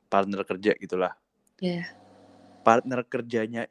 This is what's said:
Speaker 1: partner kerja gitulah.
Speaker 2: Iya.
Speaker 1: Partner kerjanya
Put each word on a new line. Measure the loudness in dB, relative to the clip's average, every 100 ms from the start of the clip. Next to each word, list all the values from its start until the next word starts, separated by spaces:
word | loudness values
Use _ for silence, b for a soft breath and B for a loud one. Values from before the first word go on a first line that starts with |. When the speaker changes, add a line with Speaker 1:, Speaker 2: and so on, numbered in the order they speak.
| _
Speaker 1:
partner | 2 2 -2
kerja | -4 0 0 0
gitulah. | -2 -2 -2 -4 _ _ _ _
Speaker 2:
Iya. | -6 -4 -8 -16 -20 -20 -20 -20 -20 0
Speaker 1:
Partner | 4 4 2 -4
kerjanya | -4 -6 -4 -4 -4 -6 -8